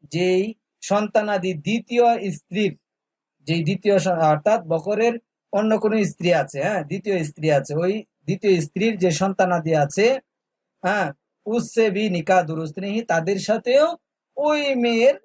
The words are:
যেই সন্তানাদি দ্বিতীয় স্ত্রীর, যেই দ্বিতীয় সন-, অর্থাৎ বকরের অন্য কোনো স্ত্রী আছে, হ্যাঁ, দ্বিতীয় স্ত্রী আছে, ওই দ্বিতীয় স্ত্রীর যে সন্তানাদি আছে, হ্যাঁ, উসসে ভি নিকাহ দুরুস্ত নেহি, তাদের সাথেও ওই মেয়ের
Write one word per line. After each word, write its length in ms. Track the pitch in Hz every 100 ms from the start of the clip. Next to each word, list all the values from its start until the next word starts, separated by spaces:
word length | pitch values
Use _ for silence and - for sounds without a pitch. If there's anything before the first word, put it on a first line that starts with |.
যেই 400 | - 165 180 185 208 226 _ _
সন্তানাদি 680 | - 208 208 226 208 202 185
দ্বিতীয় 520 | 165 175 226 220 240 240 233 196
স্ত্রীর, 420 | 151 - 180 208 147 _ _ _ _ _ _ -
যেই 160 | 170
দ্বিতীয় 320 | 160 190 208 196
সন-, 280 | 170 170 156
অর্থাৎ 260 | 151 180 226 165
বকরের 480 | 165 160 208 233 233 _ _ _
অন্য 180 | 202 220 220
কোনো 180 | 220 220
স্ত্রী 260 | 196 - 175
আছে, 260 | 165 143 139
হ্যাঁ, 200 | 160 208
দ্বিতীয় 320 | 147 190 208 190
স্ত্রী 220 | 151 - 156
আছে, 220 | 147 135
ওই 200 | 151 175 214 208 _
দ্বিতীয় 300 | - 185 208 180
স্ত্রীর 340 | 151 - 220 214
যে 120 | 180
সন্তানাদি 640 | 156 190 190 185 175 160 160
আছে, 300 | 147 - 220 262 _ _ _ _ _ _
হ্যাঁ, 260 | 175 208 165 135 _ _ -
উসসে 380 | 233 - - 220
ভি 140 | 190 214
নিকাহ 300 | 180 156 185
দুরুস্ত 340 | 165 160 160 151
নেহি, 220 | 196 214
তাদের 360 | 233 165 165 196
সাথেও 480 | 160 220 240 262 311 339 _ _ _ -
ওই 240 | 294 302 285
মেয়ের 420 | 262 240 226 247 285